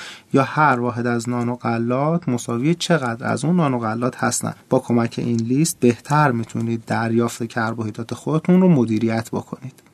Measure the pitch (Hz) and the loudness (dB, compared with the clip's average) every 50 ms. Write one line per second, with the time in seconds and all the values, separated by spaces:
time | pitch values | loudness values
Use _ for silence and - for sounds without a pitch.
0 | - - - - - _ - 139 135 - - 151 156 147 127 120 120 123 113 120 | -16 -18 -18 -20 -14 _ 0 0 0 2 2 2 4 4 4 2 0 -2 -2 -2
1 | 120 120 120 120 113 120 123 123 120 120 120 120 - 127 117 117 117 120 123 131 | -2 -2 -2 -2 -2 -4 -4 -4 -2 -4 -4 -4 -4 -4 -2 -2 -2 -2 0 0
2 | 143 151 165 170 - - 123 117 - - 120 117 127 151 175 175 - - 175 151 | 0 0 0 -2 -2 -2 -4 -4 -4 -4 -4 -2 0 0 0 0 0 0 0 0
3 | 131 120 113 117 127 110 113 113 123 147 180 180 165 143 131 120 117 107 110 117 | 0 -2 -6 -4 -4 -4 -4 -2 0 0 2 2 2 2 0 0 -2 -2 -4 -2
4 | 123 127 - - - 120 113 - - 110 107 - - _ - 131 - - 120 117 | -2 -4 -2 -2 -2 -2 -2 -2 -4 -4 -6 -8 -4 _ 0 0 2 2 2 2
5 | 117 113 - - - 120 117 113 113 117 127 139 160 165 - - - 120 120 - | 2 0 -2 -4 -4 -2 -2 -2 -2 0 0 0 0 0 0 2 2 2 2 2
6 | - - 147 151 151 139 120 117 110 - - 117 113 113 117 113 113 - 113 110 | -2 0 2 4 4 4 2 0 -4 -4 -6 -4 -4 -2 -4 -4 -4 -4 -4 -2
7 | 117 113 113 117 117 120 - - 123 113 - 123 113 110 113 117 113 107 104 - | -2 0 2 2 0 0 -2 -6 -8 -6 -4 -2 -2 -2 -2 -4 -6 -8 -6 -8
8 | 113 - 120 - - 135 143 156 - - 180 185 190 185 170 135 117 113 110 107 | -10 -10 -10 -8 -4 -2 -2 0 2 4 4 6 8 6 6 6 4 4 2 2
9 | 113 113 113 113 113 - - 101 - - - - - 131 - - _ _ | 2 0 0 0 -4 -4 -6 -8 -8 -8 -12 -14 -14 -16 -18 -18 _ _